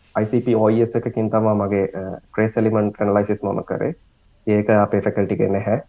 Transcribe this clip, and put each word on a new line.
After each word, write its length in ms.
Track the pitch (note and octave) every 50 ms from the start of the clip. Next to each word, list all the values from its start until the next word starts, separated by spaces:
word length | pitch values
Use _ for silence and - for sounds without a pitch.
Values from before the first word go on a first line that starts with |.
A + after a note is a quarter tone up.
| _ _ -
අයි 120 | A2 G#2+
සී 140 | G#2+ - A#2+
පී 140 | A#2+ B2 A#2
ඕ 140 | A2 A2 G#2+
ඊ 140 | A2+ A2+ A#2
එස් 140 | A2+ -
එකකින් 340 | A#2+ - A#2 - A2+ A2 G#2+
තමයි 240 | A2+ A2 A2 A2 G#2+
මගේ, 340 | G#2 G2+ G2 G2+ G2 G2 - -
අ, 220 | F#2+ F#2+ F#2+ -
ට්‍රේස් 400 | - - _ - - A2 A2 -
එලිමන්ට් 440 | A#2+ A2 A2 A2 G#2+ G#2 G#2 G#2 -
ඇනලයිසිස් 440 | G#2+ G2+ G2+ G#2 G2+ G#2 G#2 G#2 -
මම 180 | G2 G2 - -
කරේ. 320 | - - - - D3 F3 - _ _ _ _ _ _ _ _ _
ඒක 240 | - G#2+ G#2 G#2 A2+
අපේ 300 | A2 G#2 G2+ G2+ - G2+
ෆැකල්ටි 340 | F#2+ G#2+ - G#2+ G2+ F#2 G2
එකේ 140 | E2+ G2 G2
නැහැ. 340 | G2 G2 G#2+ G#2 G#2+ - -